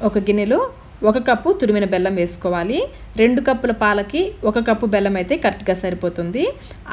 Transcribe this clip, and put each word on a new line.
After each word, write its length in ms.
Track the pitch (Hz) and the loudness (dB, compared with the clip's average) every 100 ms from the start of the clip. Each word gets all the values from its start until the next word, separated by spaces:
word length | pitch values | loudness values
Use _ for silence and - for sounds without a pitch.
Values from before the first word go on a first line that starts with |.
| 220 | -2
ఒక 80 | 208 196 | 0 2
గిన్నెలో 320 | 208 208 302 523 - - - 214 | 2 2 2 0 -6 -20 -2 2
ఒక 80 | 247 233 | 2 2
కప్పు 240 | 233 320 392 | 0 2 2
తురిమిన 260 | 226 208 196 | 2 2 2
బెల్లం 240 | 185 190 190 | 0 0 0
వేసుకోవాలి. 580 | 175 - 180 175 175 294 554 - - - | -2 -2 -4 -2 -2 -2 -4 -8 -8 2
రెండు 180 | 226 254 269 | 4 4 2
కప్పుల 240 | 240 240 220 | 0 0 0
పాలకి 400 | 208 202 202 302 392 - - | 2 0 -2 -2 -2 -2 -2
ఒక 100 | 233 233 | 0 0
కప్పు 180 | 220 226 | 0 2
బెల్లం 220 | 202 202 190 | 2 2 0
అయితే 140 | 180 294 | -2 0
కరెక్ట్గా 320 | 208 - 196 185 | 0 -2 -2 -2
సరిపోతుంది. 600 | 190 180 180 175 170 220 415 - - - - | -2 -4 -4 -4 -4 -2 -2 -4 -14 -16 0